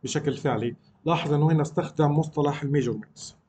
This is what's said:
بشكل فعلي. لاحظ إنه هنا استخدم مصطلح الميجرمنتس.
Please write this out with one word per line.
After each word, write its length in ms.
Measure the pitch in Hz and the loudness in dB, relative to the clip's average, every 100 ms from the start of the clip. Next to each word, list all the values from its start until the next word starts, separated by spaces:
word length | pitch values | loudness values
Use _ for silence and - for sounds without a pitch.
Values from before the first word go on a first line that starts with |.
بشكل 280 | 123 151 147 | -4 -2 -2
فعلي. 420 | 127 143 113 117 - _ _ 160 | -2 -2 -2 -4 -8 _ _ -2
لاحظ 260 | 165 143 | 0 2
إنه 200 | 147 156 | 2 4
هنا 100 | 156 | 4
استخدم 560 | 151 - 151 - 147 147 | 2 -2 -4 0 2 2
مصطلح 440 | 151 - 147 143 | 0 0 0 -2
الميجرمنتس. 760 | 143 143 120 110 - - - - | 0 0 0 -4 -10 -18 -20 -20